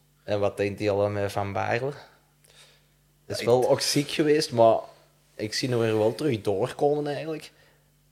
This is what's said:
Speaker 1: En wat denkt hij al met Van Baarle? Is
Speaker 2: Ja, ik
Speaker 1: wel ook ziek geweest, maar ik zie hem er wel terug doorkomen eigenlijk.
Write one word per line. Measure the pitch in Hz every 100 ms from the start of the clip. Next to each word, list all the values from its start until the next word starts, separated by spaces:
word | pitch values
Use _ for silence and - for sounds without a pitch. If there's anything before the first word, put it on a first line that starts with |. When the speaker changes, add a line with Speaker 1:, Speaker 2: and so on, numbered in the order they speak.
| _ _
Speaker 1:
En | - 104
wat | 101 -
denkt | 101 98
hij | 107
al | 98 104
met | 104 101
Van | 101 101
Baarle? | 98 104 117 135 143 - _ _ _ _ - - _ _ _ _ _ _
Is | 104
Speaker 2:
Ja, |
ik | 110
Speaker 1:
wel | 127 120
ook | 139
ziek | - 143 143
geweest, | - 151 151 -
maar | 120 113 107 - - _ _ _ _
ik | 107
zie | - -
hem | 120
er | 113 110
wel | 107 123
terug | 151 113
doorkomen | 101 98 123 - 147 147 147
eigenlijk. | 147 160 151 - _ _ _ _ _ _